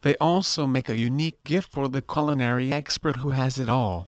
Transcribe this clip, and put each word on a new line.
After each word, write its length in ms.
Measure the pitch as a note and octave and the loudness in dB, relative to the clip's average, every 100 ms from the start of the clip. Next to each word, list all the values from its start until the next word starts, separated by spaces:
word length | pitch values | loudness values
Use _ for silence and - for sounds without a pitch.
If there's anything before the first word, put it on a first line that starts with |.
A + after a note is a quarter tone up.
They 160 | C#3+ C#3+ | 2 2
also 500 | D#3 F3+ F#3+ - C#3+ | 4 2 0 0 0
make 220 | C3 B2+ | 0 0
a 100 | A2+ | 0
unique 420 | A#2+ C3+ D#3+ - - | 0 0 -2 -4 -2
gift 260 | E3+ - | -2 -2
for 160 | - C3+ | -4 -2
the 140 | C3+ | -4
culinary 720 | - D3+ D3+ C#3+ A#2+ B2 C3 | -4 -2 0 2 2 2 0
expert 420 | C#3 C#3+ - D#3 C3 | -2 -4 -4 -2 -2
who 140 | C#3+ | -2
has 280 | C3 C3 C3 | 0 0 0
it 120 | A#2+ | 0
all. 360 | B2+ A2 F2 F2+ | 2 2 -2 -8